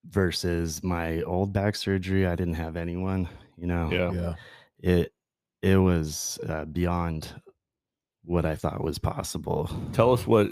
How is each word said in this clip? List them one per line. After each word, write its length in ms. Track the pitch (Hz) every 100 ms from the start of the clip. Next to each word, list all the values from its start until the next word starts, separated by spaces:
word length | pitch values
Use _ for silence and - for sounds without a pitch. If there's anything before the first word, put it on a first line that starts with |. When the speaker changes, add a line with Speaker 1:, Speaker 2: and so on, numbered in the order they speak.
| -
Speaker 1:
versus 760 | 101 90 82 87 85 82 76
my 380 | 92 87 82 82
old 300 | 80 90 101
back 220 | 98 101 107
surgery, 520 | - 98 92 95 92
I 80 | 87
didn't 200 | 87 82
have 220 | 82 82
anyone, 520 | 85 87 95 95 87 - - -
you 100 | 87
know? 240 | 87 82
Speaker 2:
Yeah. 200 | 90 90
Speaker 3:
Yeah. 240 | 90 85 85 - - _ _
Speaker 1:
It, 340 | 90 87 - _ _ _ _ _
it 160 | 98 95
was, 640 | 92 87 78 73 - - 85
uh, 160 | 78 78
beyond 760 | 78 87 87 85 80 - - - _ _ _ _ _ _ _
what 220 | 82 87 80
I 100 | 78
thought 280 | - -
was 160 | 80 -
possible. 680 | - - - - - - - - -
Speaker 2:
Tell 200 | - 120
us 140 | 123 -
what 200 | 113 104